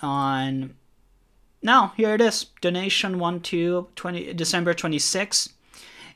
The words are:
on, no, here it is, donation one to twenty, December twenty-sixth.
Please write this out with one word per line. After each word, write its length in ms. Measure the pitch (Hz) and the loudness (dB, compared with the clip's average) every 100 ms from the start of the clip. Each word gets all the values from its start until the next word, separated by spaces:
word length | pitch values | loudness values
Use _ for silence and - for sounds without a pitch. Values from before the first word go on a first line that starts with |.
on, 720 | 151 139 139 135 135 135 131 - _ _ _ _ _ _ _ _ | -4 -2 0 0 -2 -4 -6 -12 _ _ _ _ _ _ _ _
no, 300 | 220 254 196 - | 4 4 4 2
here 200 | 214 214 | 2 4
it 60 | |
is, 260 | 226 - - - | 4 2 -6 -4
donation 580 | 175 180 196 - 196 180 | -2 0 0 0 0 -2
one 220 | 170 175 | -2 -2
to 480 | - 170 170 180 185 - | -4 0 0 0 -4 -10
twenty, 380 | 180 175 - | -8 -8 -6
December 400 | 175 160 180 170 | -4 -2 0 2
twenty-sixth. 800 | 170 165 147 - 190 202 - - _ _ - - - - | 0 0 0 0 -2 0 -2 -2 _ _ -20 -20 -20 -16